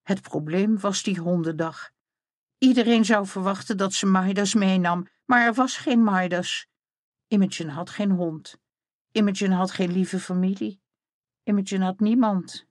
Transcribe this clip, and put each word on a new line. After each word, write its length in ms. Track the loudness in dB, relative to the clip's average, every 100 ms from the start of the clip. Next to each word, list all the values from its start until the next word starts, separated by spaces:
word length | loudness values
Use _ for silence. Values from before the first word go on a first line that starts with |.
Het 200 | -4 -6
probleem 580 | -4 -8 -4 0 0 0
was 240 | -2 -4
die 160 | -4 -4
hondendag. 720 | 0 0 -2 -4 -6 -6 -20 _ _ _ _ _ _ _
Iedereen 480 | 4 4 4 4
zou 220 | 4 2 0
verwachten 500 | -4 -4 -4 -6 -2
dat 160 | -2
ze 120 | 0
Midas 480 | 2 2 2 0 0
meenam, 540 | 2 2 2 2 -2 -6 _
maar 200 | 2 4
er 80 | 4
was 240 | 2 -2 -2
geen 260 | 0 4
Midas. 640 | 4 2 0 -2 -4 -8 -10 _ _ _ _ _ _
Imogen 420 | 2 2 -2 -10
had 200 | -8 -10
geen 220 | -4 0
hond. 480 | 0 -2 -6 -16 -20 _ _ _ _ _
Imogen 400 | 0 0 2 0
had 200 | 0 0
geen 200 | -2 -2
lieve 280 | 0 -2 -4
familie. 640 | -4 -2 -2 -2 -8 -10 _ _ _ _ _ _
Imogen 380 | -4 -2 -2 -2
had 180 | -2 0
niemand. 680 | 2 2 2 0 -4 -16 _